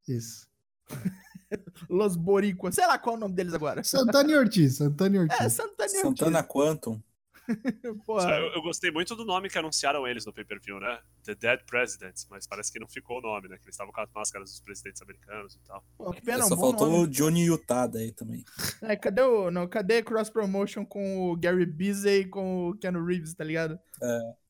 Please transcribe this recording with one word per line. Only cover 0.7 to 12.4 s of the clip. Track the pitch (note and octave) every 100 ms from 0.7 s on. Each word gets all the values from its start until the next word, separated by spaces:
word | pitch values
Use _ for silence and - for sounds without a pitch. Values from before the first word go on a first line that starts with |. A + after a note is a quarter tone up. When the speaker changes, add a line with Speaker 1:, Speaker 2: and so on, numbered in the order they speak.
| _ _
Speaker 2:
<laughs> | C#3 F#3 - - - _ - - - E3+
Los | F#3 G#3 F3
Boricuas, | E3+ G3+ G#3 F#3 F#3
sei | F3+ F4+
lá | -
qual | A#3+
é | A3+
o |
nome | G#3
deles | F3+ F3+
agora. | E3 D3+ A2+
Speaker 1:
Santana | - C4+ A#3+ C#4 C#4+
e | D4+
Ortiz, | A#3+ F#3+ C#3+ B2+
Santana | D3 C#3+ F#3+ G3
e |
Ortiz. | E3 -
Speaker 2:
É, | -
Santana | - G#4+ - G4
e | G4
Ortiz. |
Speaker 3:
Santana | F#4+ C4 D#3+ D#3+
Quantum. | D3+ - D3 D#3 - A2+ - _ _ - -
Speaker 2:
<laughs> | A3 C4+ - A#3+ G#3+
Porra. | - G#3+ F3+ D3+
Speaker 4:
Eu, | D#3+
eu | F3
gostei | D#3+ D#3+ F3+
muito | D#3 F3+
do | A3
nome | A3+ F#3 F#3+
que | F#3+
anunciaram | D#3+ - C#3+ D3
eles | B2+ A#2+ A2
no |
pay-per-view, | - G#2+ G2+ - G2+
né? | G2+ A#2+ _ _
The | - G#2
Dead | A#2 B2
Presidents, | - A#2+ B2 - F#2+ - -
mas | G2